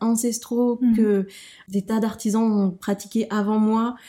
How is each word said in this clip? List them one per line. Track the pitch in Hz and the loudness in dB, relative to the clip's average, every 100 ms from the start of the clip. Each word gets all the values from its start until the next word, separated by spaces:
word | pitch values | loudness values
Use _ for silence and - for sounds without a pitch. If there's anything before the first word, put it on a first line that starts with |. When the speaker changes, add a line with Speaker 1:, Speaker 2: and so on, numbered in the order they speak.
Speaker 1:
ancestraux | 226 226 240 233 - 240 247 240 | 0 0 0 -4 -4 0 0 2
Speaker 2:
Mhm. | 247 220 | 2 4
Speaker 1:
que | 214 202 196 - - - - | 4 2 -2 -10 -20 -20 -6
des | 196 | -6
tas | 196 220 | -2 -2
d'artisans | 214 208 220 220 | -2 -2 -2 0
ont | 226 208 196 | 2 2 0
pratiqué | 180 - 202 - 226 - | -2 -6 -6 -4 -4 -2
avant | 208 202 214 | -2 0 2
moi. | 214 226 240 247 | 2 2 0 -6